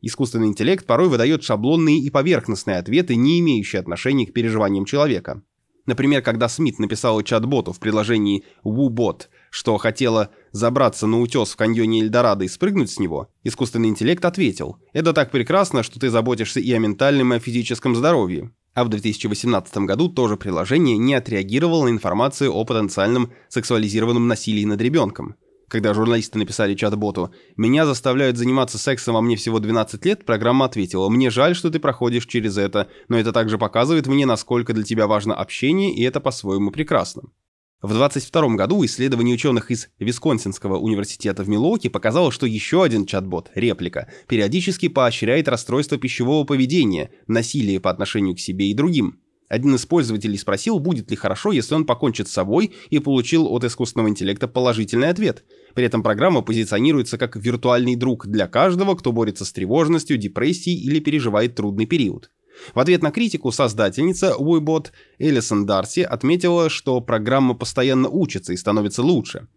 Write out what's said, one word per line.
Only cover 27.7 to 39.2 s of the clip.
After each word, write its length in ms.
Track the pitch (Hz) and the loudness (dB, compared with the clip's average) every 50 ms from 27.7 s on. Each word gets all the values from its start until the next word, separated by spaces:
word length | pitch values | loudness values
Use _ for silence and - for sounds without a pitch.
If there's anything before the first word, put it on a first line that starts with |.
| 131 151 160 151 | 4 4 2 2
заставляют 500 | 135 117 - 135 127 131 143 131 123 117 | 0 -2 -2 -2 0 2 2 2 2 0
заниматься 400 | 120 123 127 135 131 120 - 107 | 0 0 2 0 0 -2 -4 -6
сексом, 400 | - - 135 120 - - 117 113 | -2 -2 -2 -2 -2 0 0 2
а 40 | |
мне 140 | 113 120 117 | 2 2 0
всего 220 | 104 - 117 110 110 | 0 -2 -2 -2 -2
двенадцать 480 | 104 104 113 113 107 - - 110 - | 0 0 0 0 0 -2 -6 -4 -2
лет», 200 | 180 208 208 - | -2 -2 -2 -2
программа 400 | - 117 107 110 117 123 131 135 | -2 -2 0 2 2 2 2 2
ответила: 440 | 123 123 113 95 87 - 92 92 98 | 0 0 -4 -6 -4 -2 -2 0 2
«Мне 220 | 110 123 131 127 | 2 2 2 2
жаль, 240 | 113 117 135 160 175 | 2 2 2 2 2
что 160 | 175 - 170 | 0 -2 -2
ты 80 | 156 165 | -2 0
проходишь 480 | 147 147 127 - 123 120 120 120 117 - | -2 -2 -2 0 -2 0 0 -2 -4 -2
через 320 | - 123 107 110 95 101 | -4 -2 -2 0 0 0
это, 280 | 98 98 92 104 98 - - - - _ | -2 0 0 -2 -2 -2 -8 -20 -6 _
но 100 | 117 117 | 0 0
это 160 | 110 117 104 | 2 2 2
также 240 | 120 113 110 110 104 | 0 0 0 0 -2
показывает 480 | 113 101 - 113 120 143 165 160 139 | -2 0 2 0 2 4 2 0 2
мне, 220 | 127 135 139 143 131 | 2 2 2 2 2
насколько 460 | 117 107 - _ 123 120 120 - 120 | 0 -2 -2 _ -2 -2 0 0 -2
для 100 | 110 107 | -2 -2
тебя 240 | 101 113 110 107 101 | -2 0 2 2 4
важно 260 | 107 104 101 110 107 | 2 2 2 0 -2
общение, 580 | - 101 - - - - 135 160 190 196 196 | -2 -4 -6 -6 -2 0 2 2 2 2 0
и 120 | - - 117 | 0 0 -2
это 160 | 131 131 147 | 0 0 -2
по-своему 500 | 139 135 123 - - 101 95 98 101 104 | -4 -4 -6 -4 -6 -4 -2 0 -2 -2
прекрасно». 540 | 101 - 156 151 - 120 87 - - - - - _ _ _ _ _ _ _ _ _ _ | -2 -4 -4 0 0 0 0 -2 -8 -16 -18 -20 _ _ _ _ _ _ _ _ _ _
В 140 | - 98 107 | -6 -2 0
двадцать 320 | 110 131 143 - 143 - | 2 2 2 0 -2 -6
втором 300 | - - 165 156 131 113 | -2 0 0 2 2 2
году 280 | 101 95 107 - 208 170 | 2 2 0 2 2 0
исследование 520 | 110 - - 123 135 131 117 | 0 0 -2 -2 0 0 2